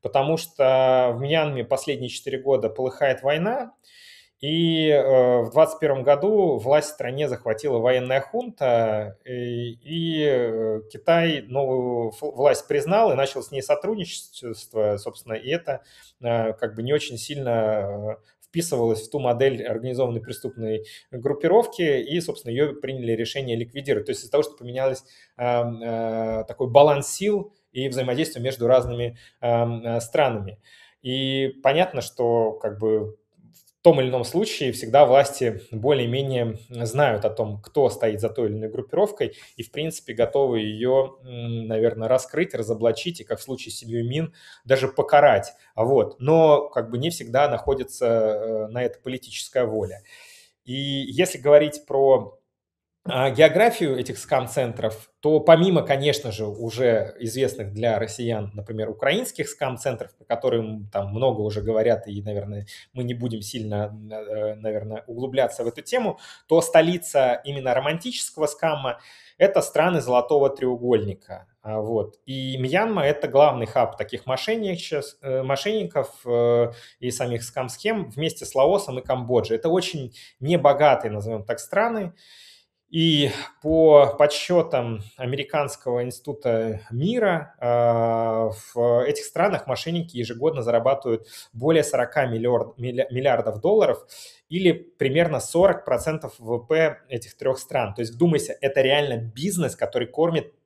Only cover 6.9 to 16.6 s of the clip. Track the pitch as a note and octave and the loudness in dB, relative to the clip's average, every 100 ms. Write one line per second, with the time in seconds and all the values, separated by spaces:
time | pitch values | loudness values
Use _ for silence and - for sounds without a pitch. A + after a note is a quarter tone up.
6.9 | - B2 C3+ C#3+ A#2+ A#2 A2 D3 A#2+ A#2+ | -6 -8 -4 -4 -4 -4 -4 -2 0 2
7.9 | B2+ B2+ C3 - A#3 B3 - C3 A#2 A2+ | 0 0 -2 -2 -6 -8 -4 0 2 2
8.9 | G#2+ G#2 G#2+ B2+ B2 A#2+ A#2+ A#2+ A#2 C#3 | -2 -6 -12 -12 -8 -6 -6 -8 -12 -10
9.9 | E3 E3 D#3 D3+ B2+ A#2+ A2 A2 G#2+ - | -6 -4 0 2 2 0 -2 -2 -4 -8
10.9 | - - E3+ E3 D3 G#2+ C3 C3+ C3 B2 | -4 2 4 4 0 -4 -4 -2 -2 -2
11.9 | A#2+ A2+ - D3 B2+ C#3+ B2+ - D3 D3 | -2 -4 -6 -8 2 2 2 0 -2 0
12.9 | G3+ A3 C3 C#3 C3+ A#2 C3+ - D3 F#3+ | 2 2 2 0 -4 -10 -8 -2 -2 -2
13.9 | A3 E3 - - - B2 A2 - A2 G#2 | -6 -8 -12 -16 -16 -14 -14 -8 -2 -2
14.9 | G#2 A2 - A#2+ A2 B2 E3 D#3 C3+ - | -2 -6 -14 -12 -10 -6 -6 -6 -10 -12
15.9 | - - _ A#2+ A#2 A2 A2 | -20 -20 _ -2 0 -2 -4